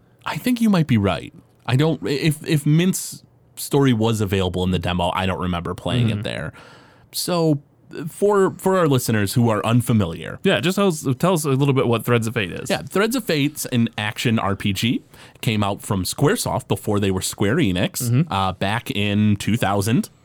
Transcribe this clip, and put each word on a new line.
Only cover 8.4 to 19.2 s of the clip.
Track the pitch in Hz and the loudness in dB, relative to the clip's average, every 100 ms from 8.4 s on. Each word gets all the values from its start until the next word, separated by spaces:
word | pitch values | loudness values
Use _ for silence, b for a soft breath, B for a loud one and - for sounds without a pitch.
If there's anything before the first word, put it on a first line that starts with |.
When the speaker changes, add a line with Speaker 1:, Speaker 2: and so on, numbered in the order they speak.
| 190 - | 2 0
Speaker 1:
for | 190 190 | 0 2
our | 165 | 4
listeners | 131 - 110 101 - | 2 2 0 2 2
who | 117 | 2
are | 104 - | 2 2
unfamiliar. | 120 117 113 90 82 50 - | 2 4 2 2 -4 -10 -4
Speaker 2:
Yeah, | 190 143 | 0 2
just | 143 190 | 0 0
tell | 202 | 0
us, | 156 127 127 | 0 -4 0
tell | 170 | 2
us | 180 151 | 2 2
a | |
little | 131 139 | 2 2
bit | 131 120 | 2 2
what | 117 | 0
Threads | 110 120 113 | 2 0 2
of | |
Fate | 117 92 | -2 -4
is. | 85 - | -6 -4
Speaker 1:
Yeah, | - | -4
Threads | - 185 220 254 | -2 0 0 0
of | |
Fate's | 220 160 143 - - | -2 0 0 -2 -4
an | 123 117 - | 0 0 0
action | 107 - 123 113 | -6 -2 0 0
R | 98 98 | 0 -2
P | 107 | -2
G. | 95 117 - - B B B | 0 0 -2 -6 B B B
Came | - 107 | -2 0
out | 101 101 | 0 -2
from | - 98 | -4 -4
Squaresoft | 90 - 143 226 - 87 - | -2 0 0 0 -2 -4 -2
before | 107 - 104 | -4 0 0
they | 98 | 0
were | 92 | 0
Square | - - 98 147 | -4 -2 0 2
Enix, | 120 90 127 - | 2 0 -2 -2
Speaker 2:
Mm-hmm. | 123 120 170 | 0 0 0
Speaker 1:
uh, | 98 95 | 0 -2
back | 90 98 110 - | -2 -2 -4 -4
in | - 104 101 | -4 0 2